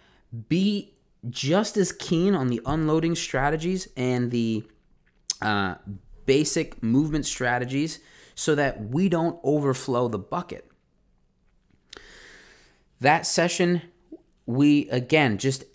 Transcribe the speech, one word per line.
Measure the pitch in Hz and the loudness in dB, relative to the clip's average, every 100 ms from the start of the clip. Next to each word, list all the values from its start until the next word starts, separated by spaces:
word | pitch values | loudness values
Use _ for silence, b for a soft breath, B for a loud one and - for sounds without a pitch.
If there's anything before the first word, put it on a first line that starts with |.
| b b b 117 110 | b b b -16 -2
be | 165 196 202 - _ _ _ 120 | 0 2 0 -6 _ _ _ -12
just | - 131 180 214 208 | -6 0 2 2 0
as | 180 | 0
keen | - - 165 185 | -2 -2 2 2
on | 190 131 | 2 0
the | 120 131 | -2 -2
unloading | 156 156 160 165 | 0 2 2 0
strategies | 165 - 131 143 156 165 185 - - | -2 -2 -2 0 0 -2 -4 -6 -4
and | 127 123 120 | 0 0 0
the, | 120 113 110 - _ _ _ _ _ - - | 0 0 -2 -6 _ _ _ _ _ -10 -4
uh, | 107 101 98 87 98 101 - - - | -2 0 -2 -4 -12 -16 -18 -6 0
basic | 135 156 165 156 - | 2 2 -2 -4 -4
movement | 113 127 156 151 | 0 2 2 -2
strategies | 131 - 123 123 123 135 156 - B B B | -4 -4 -2 -2 -2 -4 -4 -6 B B B
so | - - 147 | -6 0 2
that | 139 117 107 | 0 -2 -4
we | 135 190 | 0 2
don't | 165 170 170 | 2 0 -2
overflow | 131 151 143 131 - 120 123 | 0 0 0 -2 -2 0 0
the | 107 | -2
bucket. | 92 165 175 - - _ _ _ _ _ _ _ _ _ _ _ _ B B B B B B B B B B _ | -6 -8 -8 -14 -16 _ _ _ _ _ _ _ _ _ _ _ _ B B B B B B B B B B _
That | 127 160 165 | 2 2 2
session, | - 170 - 175 175 - _ _ - _ _ | 2 2 2 2 0 -2 _ _ -20 _ _
we, | - 123 147 147 - | -4 2 4 4 2
again, | 123 123 156 139 101 | -2 2 4 4 2
just | 135 135 - | 0 -2 -8